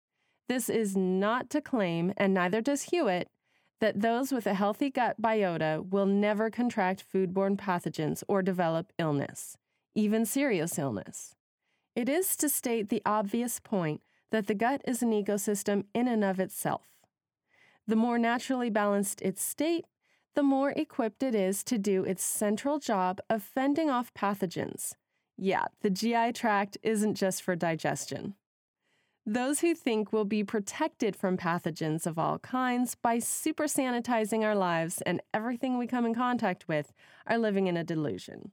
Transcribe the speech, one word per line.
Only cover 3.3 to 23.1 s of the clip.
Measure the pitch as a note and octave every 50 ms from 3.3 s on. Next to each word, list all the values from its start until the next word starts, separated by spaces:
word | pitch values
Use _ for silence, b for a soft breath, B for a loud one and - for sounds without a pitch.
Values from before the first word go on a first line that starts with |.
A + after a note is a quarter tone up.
| _ _ _ _ _ _ _ _ _ -
that | - G#3+ - G3
those | G#3 A#3 A#3 A#3+ C#4 C4+ C#4
with | B3 G#3+
a | G3+ G3+
healthy | F#3 G#3 G3+ G#3+ - D4 C#4
gut | C4+ - A#3+ G#3+ - - G#3+
biota | A3+ A3 A3 G3+ F#3 E3+ D#3+ D#3 D#3 D#3 D#3 - F3+
will | F#3+ G3 G3
never | G3 G3 G3+ G#3 G#3 G#3+ G3+ A3 A3+
contract | G#3 - B3 A#3+ A3+ - F#3+ F#3 F#3+ G3 - -
foodborne | - F#3+ F#3+ F3 F#3 F#3+ G3 G3 G3+
pathogens | G3 - G3+ F3+ F3 - E3+ - - D#3 D3 D#3 - - -
or | G#3 G3 F#3
develop | F#3 F#3 F3 F3+ E3 E3 E3 E3+ - _ -
illness, | E3+ D#3 D3 C#3 - - - - - - - - _ _ _ _ _ _ -
even | G#3+ G#3+ G#3 G#3 A3+ A3+
serious | A3 - C#4 C#4+ C#4+ A3 F3 D3+ E3+ - -
illness. | D3 C#3 A2 F#2+ - - - - - - - _ _ _ _ _ _ _ _ _ _ _ -
It | - B3 G#3+
is | C#4 E4+ F#4 - -
to | - - D4
state | - - - B3+ A#3 A3+ G#3 G#3
the | B3 G3+ -
obvious | G3+ G#3 G#3+ G#3+ G3+ - A#3 A#3+ A#3+ - -
point | - - - G3 E3+ D#3 D3+ - _ _ _ _ _ -
that | - A3 G#3
the | - G#3+
gut | G3 A3+ A#3+ C#4+ C#4 -
is | - B3+ A#3 B3
an | A#3 A3
ecosystem | G#3 G3+ G3+ G3+ G#3 G3+ - G#3 G3+ - - G3+ G3+ G3 - -
in | A3+ A#3+ B3+
and | A#3+ A3 G#3
of | G3 F#3+ F#3
itself. | F#3+ - - - - D#3 C#3+ - _ _ _ _ _ _ _ _ _ _ _ _ b b b b b b b b b
The | b A3
more | A3 A3+ A#3+ A#3 A#3+
naturally | A#3 A#3 A#3 B3+ B3+ - C4+ B3+ A#3+ A#3+
balanced | G#3 G#3+ G#3 G#3 G3+ G3+ G3+ G3 - - -
its | F#3+ F#3+ - -
state, | - - - D4 D#4+ E4+ E4 - - _ _ _ _ _ _ _ _ -
the | - C#4+
more | C#4 C4+ C4+ C4+ C#4
equipped | - - D#4 - - - A#3+ A3 G#3 - C4+
it | C4+ A#3
is | G#3+ F#3+ F#3 G3 G3 -
to | - B3+ A3+
do | G3 G#3+ G3 F#3+ F#3
its | - F#3+ F3+ -
central | - - - A3 G#3 G#3 G#3 - C#4 D4 D4+
job | - - A#3 F#3+ F#3 F3+